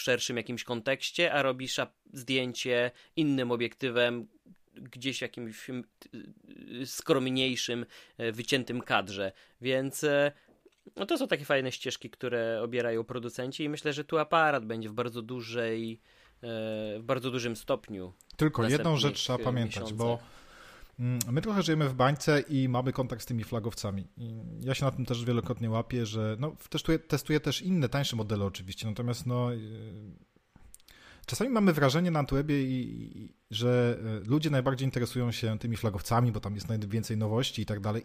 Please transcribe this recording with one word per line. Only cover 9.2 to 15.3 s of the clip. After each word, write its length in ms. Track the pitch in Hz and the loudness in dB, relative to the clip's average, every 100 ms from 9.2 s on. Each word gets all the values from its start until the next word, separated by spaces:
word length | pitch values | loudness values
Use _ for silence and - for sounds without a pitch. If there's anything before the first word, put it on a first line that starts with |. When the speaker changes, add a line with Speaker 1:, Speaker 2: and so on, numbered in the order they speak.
| 95 - - - | -4 -6 -20 -8
Speaker 1:
Więc, 440 | 123 131 135 - | -2 0 -2 -2
e, 280 | 151 143 143 - _ _ _ _ - - | 2 4 2 -2 _ _ _ _ -14 -6
no 100 | 196 | -2
to 120 | 330 | 0
są 100 | 262 | 0
takie 160 | 151 | -2
fajne 280 | 143 139 131 | 0 0 0
ścieżki, 380 | - 131 - 117 | -4 -6 -8 -10
które 500 | - 123 120 113 110 | -8 -4 0 0 -2
obierają 420 | 117 123 117 113 | -2 0 0 0
producenci 600 | 113 123 117 - 127 - | -2 -6 -6 -6 -6 -4
i 40 | 147 | -4
myślę, 240 | 151 151 | -4 -4
że 120 | 143 | -4
tu 140 | 143 160 | 0 0
aparat 460 | 151 170 151 139 110 | 4 6 6 4 0
będzie 220 | 113 110 | -6 -4
w 40 | |
bardzo 300 | 107 120 117 | -4 -4 -4
dużej, 800 | 113 | -8